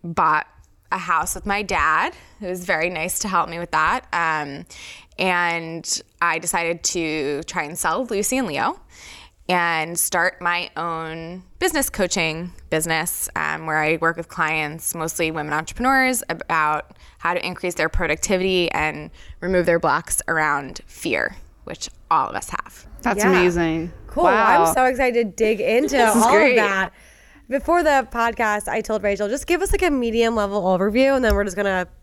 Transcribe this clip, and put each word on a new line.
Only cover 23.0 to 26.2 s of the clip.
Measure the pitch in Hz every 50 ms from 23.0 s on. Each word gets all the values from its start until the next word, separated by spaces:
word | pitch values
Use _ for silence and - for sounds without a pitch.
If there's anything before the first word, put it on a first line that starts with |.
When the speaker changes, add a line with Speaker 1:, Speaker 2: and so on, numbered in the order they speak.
Speaker 2:
That's | - 247 208 202 214
Speaker 3:
Yeah. | 214
Speaker 2:
amazing. | 185 185 180 180 170 175 170 160 160 165 160 175 - - -
Speaker 3:
Cool. | - - 277 349
Speaker 2:
Wow. | 349 392 427 226 - - - 330
Speaker 3:
I'm | 330 -
so | - 254
excited | 254 262 240 262 247 233 233 233 202 175
to | - 226
dig | 214 220 196
into | - 180 220 247 302 294 269
Speaker 2:
This | 262 240 220 208
is | 233